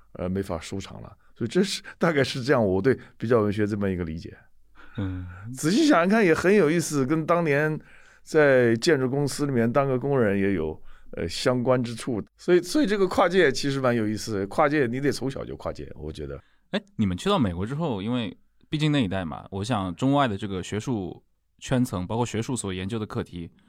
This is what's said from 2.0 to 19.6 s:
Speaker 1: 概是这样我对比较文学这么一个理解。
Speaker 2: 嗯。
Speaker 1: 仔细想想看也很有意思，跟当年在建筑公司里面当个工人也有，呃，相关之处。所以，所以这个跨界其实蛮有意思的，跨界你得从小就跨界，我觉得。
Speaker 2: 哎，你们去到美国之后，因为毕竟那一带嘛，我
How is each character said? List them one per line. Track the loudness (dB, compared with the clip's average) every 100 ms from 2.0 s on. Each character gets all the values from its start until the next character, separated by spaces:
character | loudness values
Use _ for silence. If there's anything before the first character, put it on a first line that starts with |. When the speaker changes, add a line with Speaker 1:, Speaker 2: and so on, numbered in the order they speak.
| 0
Speaker 1:
概 | 2
是 | 0 -2
这 | 0
样 | 2
我 | 4 2
对 | 2 0 -4 -6
比 | 2
较 | 4
文 | 4
学 | 0 0
这 | 0
么 | -2
一 | -2
个 |
理 | -4 -6
解。 | -12 -18 -20 -20 -20 -20 -14 -8
Speaker 2:
嗯。 | -6 -6 -10 -14 -14
Speaker 1:
仔 | -4 0
细 | 4 4
想 | 4
想 | 4
看 | 4
也 | 4
很 | 4 4
有 | 6 6
意 | 2
思， | 0 0
跟 | 2 0 2
当 | 2
年 | 2 2 0 -2 -10 -20 -20 _
在 | 0 4 6 6 6 4
建 | 4 2
筑 | 2
公 | 0 -2
司 | -2 -2
里 |
面 | 2 2
当 | 2 0
个 | 0
工 | 0 2
人 | 2 2
也 | 0
有， | 0 -4 -8 -14 -16 -14
呃， | -8 -6
相 | -2 0 0
关 | 2 0
之 | 0 -6
处。 | -6 -6 -6 _
所 | 2
以， | 2
所 | 4 0
以 | 2
这 | 2
个 | 0
跨 | 2 2
界 | 4 4
其 | 2 -2
实 | 0
蛮 | 2 2
有 | 0
意 | -4
思 | -4
的， | -4 -2
跨 | 2 2
界 | 2 0
你 | 0
得 | -2
从 | -2 -4
小 | -6
就 | -10 -10
跨 | -10
界， | -10 -12 -12
我 | -12
觉 | -10 -12
得。 | -12 -16 _ _
Speaker 2:
哎， | -8 -6 -2
你 | -2
们 | 0
去 | 0
到 | 2
美 | 0
国 | -2 -6
之 |
后， | -4 -4 -4
因 | -4
为 | -4 -6 -10 _ _ -8
毕 | -2
竟 | 2
那 | 2
一 | 0
带 | -2
嘛， | -6 -10 -10
我 | -8